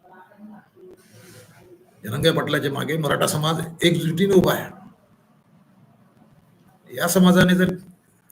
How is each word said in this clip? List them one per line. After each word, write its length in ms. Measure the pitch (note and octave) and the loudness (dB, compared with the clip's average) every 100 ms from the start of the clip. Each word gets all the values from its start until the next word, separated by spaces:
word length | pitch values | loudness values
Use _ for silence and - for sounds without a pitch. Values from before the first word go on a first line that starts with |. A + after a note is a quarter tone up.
| F#3 F#3 F#3 G#3 G#3+ G#3 _ _ - - _ A2+ - - - - - - _ _ | _ -20 -20 -20 -20 -20 _ _ -20 -20 _ -20 -20 -20 -20 -20 -20 -20 _ _
जरांगे 280 | G2 C#3 E3 | -10 -2 0
पाटलाच्या 400 | D#3+ C#3 D3 C#3+ | 0 -2 -2 -2
मागे 260 | C3 B2+ D#3+ | -4 -4 -4
मराठा 300 | C#3+ - - | -2 0 -2
समाज 380 | D3+ D#3+ E3 - - | -2 -2 -4 -6 -2
एकजुटीने 520 | E3+ D3+ D#3+ E3 G3 | 0 0 -2 -2 2
उभा 200 | F#3 C#3+ | 4 4
आहे. 180 | - - - - - _ _ _ _ _ _ _ _ _ _ _ _ _ _ _ _ _ _ - B2+ | 0 -8 -16 -20 -20 _ _ _ _ _ _ _ _ _ _ _ _ _ _ _ _ _ _ -16 -6
या 120 | E3+ | 0
समाजाने 480 | F#3+ F3+ F3+ F3+ F3+ | 4 4 4 2 2
जर 200 | F#3 - - - _ _ _ | 0 -4 -12 -20 _ _ _